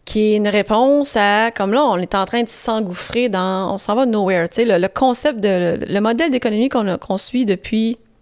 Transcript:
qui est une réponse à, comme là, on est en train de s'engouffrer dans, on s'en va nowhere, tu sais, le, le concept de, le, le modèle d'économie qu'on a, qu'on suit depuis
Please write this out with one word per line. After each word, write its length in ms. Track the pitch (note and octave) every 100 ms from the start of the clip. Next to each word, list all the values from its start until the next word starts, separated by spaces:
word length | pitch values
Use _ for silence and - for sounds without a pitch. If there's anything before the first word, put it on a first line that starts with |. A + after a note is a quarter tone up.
qui 280 | - G#3+ G#3+
est 40 | G#3+
une 120 | G#3
réponse 680 | G#3 G3+ A3 C4 C#4+ C#4 A3+
à, 340 | G3+ G#3 A3+
comme 220 | - G3
là, 120 | A#3
on 120 | C#4+ F3+
est 180 | F3
en 100 | G3 F#3+
train 160 | A#3+
de 60 | A#3
s'engouffrer 800 | - - A3 G3 F3+ - A3+ B3
dans, 460 | F#3+ F#3 F#3+ F#3+
on 40 | G3
s'en 180 | - G#3+
va 100 | C4
nowhere, 420 | G#3+ F#3+ F3+ E3+
tu 80 | -
sais, 80 |
le, 140 | A#3 F3+
le 100 | F#3+
concept 520 | - C4 B3 D4+ A#3
de, 360 | G3+ F3+ F3 -
le, 120 | -
le 80 | G3+
modèle 300 | G#3+ A#3 E4
d'économie 380 | B3+ A#3 G#3+ C4
qu'on 180 | B3+ G#3
a, 100 | -
qu'on 220 | - F#3+
suit 260 | - B3
depuis 540 | A3 F#3 - A3 A3+ A3+ _ _